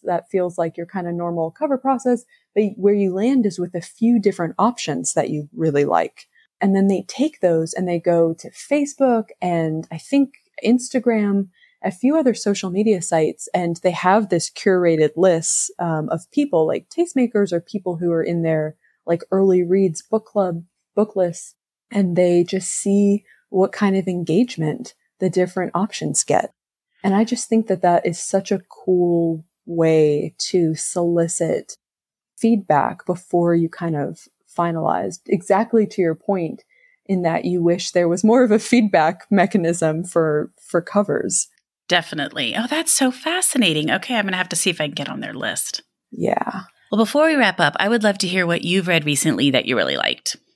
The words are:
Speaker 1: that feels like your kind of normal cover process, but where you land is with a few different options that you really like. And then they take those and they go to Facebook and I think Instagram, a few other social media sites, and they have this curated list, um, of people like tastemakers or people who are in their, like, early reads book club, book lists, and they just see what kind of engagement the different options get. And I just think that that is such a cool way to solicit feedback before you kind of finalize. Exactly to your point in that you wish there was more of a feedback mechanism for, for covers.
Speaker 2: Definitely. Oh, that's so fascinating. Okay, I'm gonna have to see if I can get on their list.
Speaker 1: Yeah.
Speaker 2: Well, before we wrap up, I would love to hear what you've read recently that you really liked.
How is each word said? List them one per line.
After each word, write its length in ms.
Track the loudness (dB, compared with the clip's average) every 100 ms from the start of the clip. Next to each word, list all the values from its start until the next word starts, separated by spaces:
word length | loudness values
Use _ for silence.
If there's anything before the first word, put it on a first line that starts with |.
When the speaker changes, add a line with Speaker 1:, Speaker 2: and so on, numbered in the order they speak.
| -4
Speaker 1:
that 220 | -4 -2
feels 260 | -2 -2 -2
like 180 | -4 -4
your 120 | -10
kind 200 | -8 -6
of 60 |
normal 380 | -4 -4 -4 -4
cover 260 | -4 -2 -2
process, 460 | 0 0 0 -2 -4 _ _ -2
but 80 | -2 0
where 180 | 2 2
you 180 | 0
land 320 | 0 2 2 0
is 140 | -2
with 160 | -6 -8
a 60 |
few 380 | -10 -2 2 4
different 360 | 2 0 -4 0
options 560 | 0 0 -4 -4 -2
that 160 | -2 -2
you 180 | -4 -6
really 320 | -2 0 2 2
like. 400 | 2 0 -6 -20 _ _ _
And 160 | 0 2
then 120 | 2
they 180 | 0 -4
take 340 | -4 -4 0
those 340 | 0 2 0 -4
and 120 | -2
they 120 | -2
go 340 | 2 2 2 0
to 100 | -10
Facebook 800 | -18 -2 -2 -2 0 0 2 -2 -6
and 480 | -4 -2 -2 -4 -8
I 80 | -14
think 340 | -2 0 0 -4 _ -6 0
Instagram, 840 | 0 0 -2 0 0 0 0 -2 _ _ _
a 80 | -8
few 260 | -2 0 2
other 160 | 2
social 360 | 0 -2 -2 -2
media 320 | 0 0 0
sites, 460 | 0 0 0 -4 -6
and 240 | -4 -2 -2
they 80 | -2
have 380 | 0 2 2 2
this 200 | -2 -2
curated 600 | -4 0 2 2 4 2 4
list, 560 | 4 4 0 -4 -4 -6
um, 300 | -4 -4 -4
of 200 | -6 -4
people 360 | -4 0 2 2
like 200 | -2 -6
tastemakers 640 | -4 -2 0 0 0 0
or 80 | -2
people 360 | -4 -8 -6 -4
who 140 | -2
are 120 | 0
in 180 | 0 -2
their, 340 | 0 0 -2 -8 _ _ -4
like, 180 | -4 0
early 320 | 2 4 4
reads 380 | 2 2 2 -2
book 240 | -4 -4 -2
club, 380 | -2 -2 -4 -10 _ _ -2
book 200 | -2 0
lists, 400 | -2 -2 -14 _ _ _ _
and 260 | -2 0 2
they 280 | 4 4
just 260 | 2 -2 -6
see 540 | -4 0 2 4 2 -2 _ _
what 220 | 0 0
kind 240 | 2 0 0
of 120 | -2
engagement 840 | -4 0 2 0 -2 -4 -4 -10 -20 _ _
the 100 | -2
different 420 | 0 0 -2 -4
options 500 | -4 -4 -4 -4 -4
get. 280 | 0 0 0 -10 _ _ _ _
And 120 | 0 2
I 80 |
just 240 | 0 -2 0
think 200 | 0 0
that 140 | 0
that 240 | 2 2 2
is 140 | -4
such 320 | -2 -2 -2
a 100 | -4 -6
cool 760 | -8 0 2 4 2 0 -2 -8 _ -8
way 720 | 0 2 4 4 2 -2 -8
to 380 | -2 2 2 0
solicit 1040 | -6 -2 0 2 0 -2 -2 -2 -6 -18 _ _ _ _ _ -2
feedback 680 | 2 2 2 2 2 -2 -6
before 500 | -8 -2 0 2 2
you 140 | 0
kind 260 | -4 -6 -4
of 320 | -6 -8 -18 _ _ -4
finalize. 600 | -2 -2 -2 -2 -4 -10 -4
Exactly 600 | -4 0 0 2 0 0
to 140 | 0
your 140 | -2 -2
point 480 | -4 -4 -4 -8 _ _ _ _ -4
in 180 | -2
that 220 | 0 -2 -2
you 160 | 0
wish 300 | 2 0 0
there 160 | 0 2
was 160 | 2
more 200 | 4 4
of 80 | 4
a 80 | 2
feedback 640 | 2 2 4 4 2 0 0
mechanism 720 | 2 2 2 0 0 0 -2
for, 480 | -2 0 0 0 -4 _
for 200 | -4 -4
covers. 640 | 0 -2 0 -2 -2 -4 -6 _ _ _ -2
Speaker 2:
Definitely. 680 | -2 -2 -6 -8 -6 -4 -4
Oh, 120 | -4
that's 240 | -4 -2
so 160 | 0 0
fascinating. 800 | -2 -6 -2 0 2 2 0 0
Okay, 260 | -2 -2 -4
I'm 100 | -2
gonna 120 | -4
have 120 | -4
to 60 | -2
see 140 | -2
if 100 | -2
I 60 | -4
can 80 |
get 160 | -4 -8
on 100 | -8
their 120 | -10
list. 480 | -8 -8 -6 -8 -10 -14 _ _
Speaker 1:
Yeah. 500 | -6 -2 -2 -4 -8 -14 _ _
Speaker 2:
Well, 120 | -2
before 220 | 0 2 2
we 100 | 4
wrap 240 | 2 2
up, 160 | 0 0
I 100 | 0
would 140 | 2
love 160 | 0 0
to 80 | -2
hear 180 | 0 0
what 180 | -2
you've 240 | 0 -2 0
read 180 | 0 0
recently 440 | 0 0 2 2
that 140 | 2 0
you 100 | 0
really 220 | 0 0
liked. 380 | -2 -4 -8 -12 _